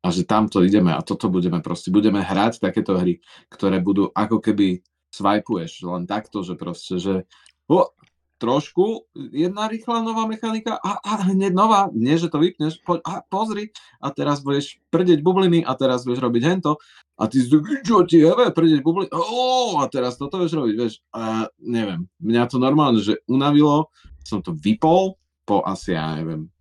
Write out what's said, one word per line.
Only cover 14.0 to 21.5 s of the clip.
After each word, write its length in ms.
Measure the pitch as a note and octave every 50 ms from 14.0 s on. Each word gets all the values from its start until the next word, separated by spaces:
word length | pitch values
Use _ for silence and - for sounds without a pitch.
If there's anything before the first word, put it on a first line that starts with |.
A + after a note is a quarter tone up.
a 80 | - C3+
teraz 320 | C3+ - C#3+ C#3+ D3 C#3
budeš 400 | C#3 C#3 C#3 C#3 C3 - - _ _ _
prdeť 320 | - E3 F#3 F3+ F3 D3
bubliny 400 | D3 F3+ F#3 F#3 F#3+ F3+ E3+ E3+
a 160 | D#3+ - C3
teraz 320 | - C3+ C3 B2+ B2 B2 B2+
budeš 160 | B2 B2+ B2+
robiť 180 | A#2+ A#2 A#2+ A#2+ D#3+
hento 320 | F3+ F#3+ E3+ D3+ D3+ D3+ _ _ _ - _ _ _ _
a 80 | - A3
ty 80 | A3+
si, 160 | - - B2 C3+ D3+ D3+ G#3 D4 C4+ C4+
čo 160 | - A#3 G3+ F3
ti 220 | E3+ E3+ E3+ D3+
jebe, 240 | E3 E3+ A3+ B3 G#3
prdeť 320 | - - E3 E3 D#3 C#3+
bubliny, 320 | C3 D#3+ E3 F#3+ F#3+ - -
ó, 640 | D3+ E3+ G#3+ A3+ B3 B3+ B3+ B3+ B3+ B3 A#3 F#3
a 140 | D3+ C#3 C3 -
teraz 240 | C3+ B2 B2 B2
toto 240 | - C#3+ C#3+ - F#3+
budeš 160 | F3+ E3 D#3
robiť, 180 | D#3 C3+ A#2 G#2
vieš, 200 | A2 B2 A#2 A2+ - _ _ -
a 320 | A2+ A2+ A2 A2+ A2 A2 -